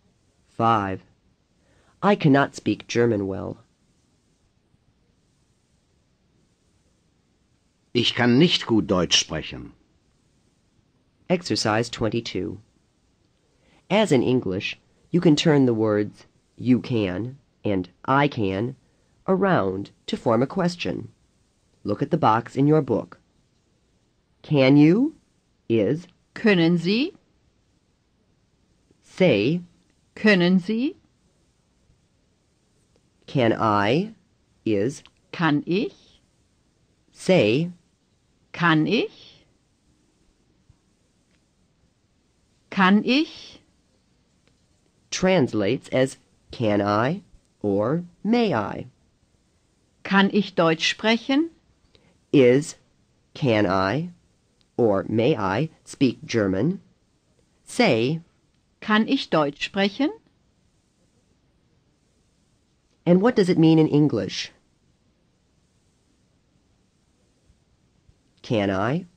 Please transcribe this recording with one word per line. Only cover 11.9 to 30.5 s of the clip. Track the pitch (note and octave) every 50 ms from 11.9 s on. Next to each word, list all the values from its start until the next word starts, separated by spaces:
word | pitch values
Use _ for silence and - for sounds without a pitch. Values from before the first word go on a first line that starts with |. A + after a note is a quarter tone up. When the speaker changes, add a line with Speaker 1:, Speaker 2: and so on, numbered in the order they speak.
Speaker 1:
twenty-two. | - - A#2+ A2 A#2+ A#2 A#2 - - F#2 F#2 F2+ - - _ _ _ _ _ _ _ _ _ _ _ _ _ _ _ _ _ _ _ _ _ _ _ _ _ -
As | F3+ G#3+ A3 -
in | D3+ B2
English, | E2+ A2+ B2+ B2 - F#2 F#2 G2+ - - - _ _ _ _ _ _ -
you | - E3+
can | F3+ F3 D3
turn | D3 - E3+ D3 C#3+ C3+
the | B2 A#2
words | G#2+ A2 A2 G#2 G#2 G#2 G#2+ - - - _ _ _ _ _ _ -
"you | G#2+ A#2+ B2+ A2
can" | - - B2 A2+ G#2 F2+ F2+ F#2 A2+ B2+ C#3 - _ _ _ _ -
and | G#2 G2 F#2 F2 - _ _ -
"I | - C3+ C#3 D3 C#3+
can" | - A#2+ G2+ F#2+ F#2+ F#2+ A2+ C3 C3 _ _ _ _ _ _ _ _ _ - -
around | F#3+ F3+ G3 F#3+ E3+ A#2+ F#2+ F#2+ F#2 G2 G2+ - _ _ -
to | - -
form | - - B2 A2+ A#2
a | C3+
question. | C3+ - F#3+ E3+ F3 F3 - - - - - A2 - _ _ _ _ _ _ _ _ _ _ _ _ _ _ -
Look | G2+ G#2 -
at | C#3+ -
the | E3+
box | D3+ C#3+ A#2 G#2+ A2+ A2+ - -
in | C3 C#3
your | D3 D#3 D#3
book. | C#3 A#2+ A2 - - - - _ _ _ _ _ _ _ _ _ _ _ _ _ _ _ _ _ _ _ _ _ _ _ _ _
Can | - - D#3 C#3 C3 C3 C#3+ D3
you | D3+ D#3+ F3+ A3+ C4+ D#4+ - _ _ _ _ _ _ _ _ _ _ -
is | A2+ A2+ G2 G2+ D3+ E3 - - _ _ _ _ -
Speaker 3:
Können | - - G#3+ G3 F3 E3 E3 F3 E3+
Sie? | D#3+ F3+ G#3 A#3 D4 G4+ - _ _ _ _ _ _ _ _ _ _ _ _ _ _ _ _ _ _ _ _ _ _ _ _ _ _ _ _ _ _ _ _ _ _ _ _ _
Speaker 1:
Say | _ _ - - F#3 E3 A#2 G2 G#2 C3+ E3 F3+ - - _ _ _ _ _ _ _ _ -
Speaker 3:
Können | - - G#3+ G3+ F3+ F3 F3+